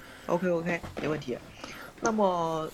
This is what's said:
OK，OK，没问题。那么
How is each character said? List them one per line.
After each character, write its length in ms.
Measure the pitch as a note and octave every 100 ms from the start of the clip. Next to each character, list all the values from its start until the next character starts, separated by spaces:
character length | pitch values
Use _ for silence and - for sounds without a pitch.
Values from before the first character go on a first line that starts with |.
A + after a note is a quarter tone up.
| - - -
OK，OK， 520 | F3 F#3 E3+ E3+ E3+ - -
没 60 | C#3+
问 120 | D3+
题。 180 | C3+ A#2 - - - - - -
那 120 | A3+
么 580 | G#3+ G3 F3 E3 D#3+ D#3